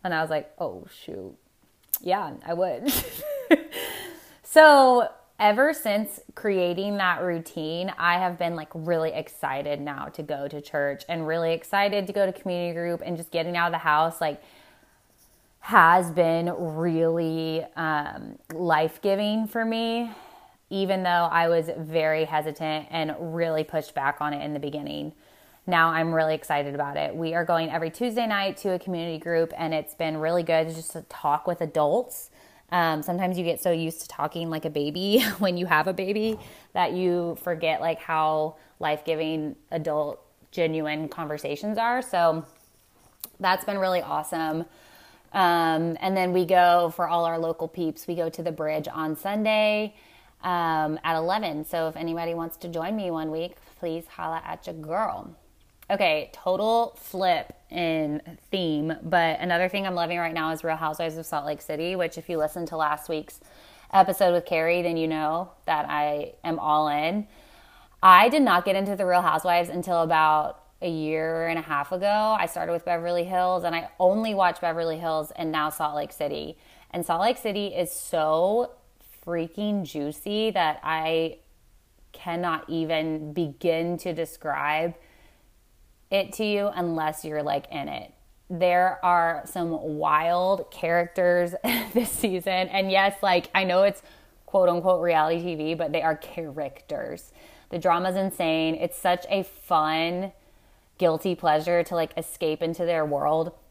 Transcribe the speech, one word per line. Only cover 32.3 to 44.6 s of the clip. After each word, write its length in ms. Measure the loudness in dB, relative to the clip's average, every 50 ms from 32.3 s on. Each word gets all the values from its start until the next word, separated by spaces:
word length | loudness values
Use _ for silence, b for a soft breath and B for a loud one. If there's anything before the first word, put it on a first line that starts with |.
| B B B B B B B _
Um, 320 | 0 2 2 2 0 -2 -2
sometimes 340 | -4 -2 -2 -2 -2 -2
you 60 | -2 -2
get 180 | -2 -2 0
so 80 | 0 0
used 300 | 0 0 -2 -4 -6 -8
to 60 | -14
talking 420 | -14 -6 -4 -6 -4 -4 -6 -6 -4
like 160 | -6 -4 -6
a 60 | -4
baby 480 | -4 -2 -4 -2 -2 -2 0 4 4 4
<laughs> 180 | 4 4 0
when 180 | 0 0 0 2
you 120 | 0 2
have 200 | 4 4 4 4
a 60 | 2 -2
baby 460 | -2 -2 -2 -2 0 0 -2 -2 -4 B B B B B B _
that 200 | 0 0 0 0
you 440 | 0 0 2 2 2 0 -2 -6 -6 -4
forget, 360 | -6 -4 0 0 -2 0 0
like, 200 | -2 -2 -2 -4
how 560 | -4 -2 0 2 2 2 2 0 -2 -2 -4 B B B B _
life-giving 760 | -2 -2 -2 -2 -2 -4 -2 -2 -2 -2 -2 -4 -4 -6 -8 _ _ _
adult 500 | -8 -4 -4 -2 -2 -2 -2 -4 -6 -12 _ _ _ _ _ _
genuine 560 | -4 -2 -2 0 0 -2 -2 -4 -4 -4 -6
conversations 720 | -8 -8 -8 -8 -6 -8 -6 -6 -8 -6 -6 -6 -6 -4
are. 240 | -2 0 0 -2 -2
So 420 | -4 -2 0 2 2 2 2 0 -6 -10 _ _ _ _ _ _ _ _ _ _ _ _ _ _ -20 -20 _ _
that's 240 | 2 2 2 2 0
been 120 | -4 -2
really 240 | 0 0 0 0 0
awesome. 640 | -2 -2 -4 -4 -4 -4 -4 -4 -2 -2 -4 -4